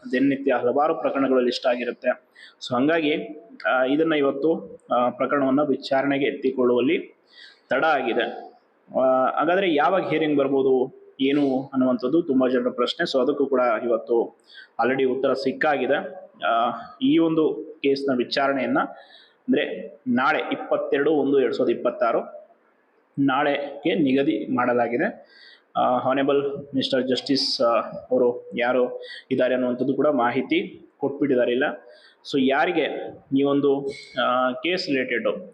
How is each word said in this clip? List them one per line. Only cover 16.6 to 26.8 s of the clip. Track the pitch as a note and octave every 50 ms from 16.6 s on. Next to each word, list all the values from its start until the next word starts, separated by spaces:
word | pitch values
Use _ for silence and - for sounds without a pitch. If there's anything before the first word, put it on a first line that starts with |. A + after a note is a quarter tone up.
| A#2 B2 A#2 A#2 - - - -
ಈ | C3 C3+ D3+
ಒಂದು | E3 E3 E3 D#3+ D#3+ D#3 - D3+ - - - - - -
ಕೇಸ್ನ | C#3 C#3 C#3 - C#3 C3
ವಿಚಾರಣೆಯನ್ನ, | B2 A#2 - - C#3+ C#3 C3+ C#3 C3+ B2 A#2 C3 E3+
ಅಂದ್ರೆ | - - - - - - - - - _ _ _ _ - - D3 - - - - - - - - _
ನಾಳೆ | B2+ A#2+ B2 C3 D3 D#3 C3+ - -
ಇಪ್ಪತ್ತೆರಡು | C#3 - - - D#3 C#3+ C#3+ - D3 C#3 C#3+ D3+
ಒಂದು | D#3+ D3 C3 C3+ C#3 C#3
ಎರಡ್ | B2+ A2+ -
ಸಾವಿರದ | - B2+ - A#2+
ಇಪ್ಪತ್ತಾರು, | - - B2 - - B2 A2+ - F3 - - - - - - - _ _ _ _ _ _ _ _ _ _ _ _ C#3
ನಾಳೆಗೆ | C#3 C#3 C3 C3+ D3+ D3 C#3+ A#2+ - - - - - E3 F#3+
ನಿಗದಿ | G3 D3+ C3 C3 C#3 C#3 D#3 D3+ - - - B2+
ಮಾಡಲಾಗಿದೆ. | B2 B2 B2+ A#2+ B2 A#2 A2+ A#2 C#3+ F3 A3 - - - _ - - - - - - _ _ _
ಆ, | - - B2 B2+ B2 B2+ C3
Honorable | C3 C#3 C#3 C#3+ C#3+ C#3+ C#3 C#3+ - - - - -
ಮಿಸ್ಟರ್ | C3